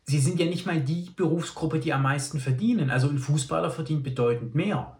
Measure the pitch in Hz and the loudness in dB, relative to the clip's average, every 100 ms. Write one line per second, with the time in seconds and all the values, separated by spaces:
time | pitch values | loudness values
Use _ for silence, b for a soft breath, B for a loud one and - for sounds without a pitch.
0 | - 143 131 - 170 180 185 160 135 170 | 0 2 4 2 0 0 -2 0 0 -2
1 | 175 - 165 170 160 - 160 156 160 135 | -6 -2 0 0 -2 -6 -2 -2 0 0
2 | 135 139 131 147 131 127 226 233 139 123 | 2 0 -2 -4 -2 0 2 2 2 2
3 | 139 143 127 147 - 165 165 160 156 156 | 2 0 0 0 0 -2 -2 -4 -2 -2
4 | 135 123 120 117 110 143 196 156 - | -2 0 2 0 -2 -2 0 -2 -4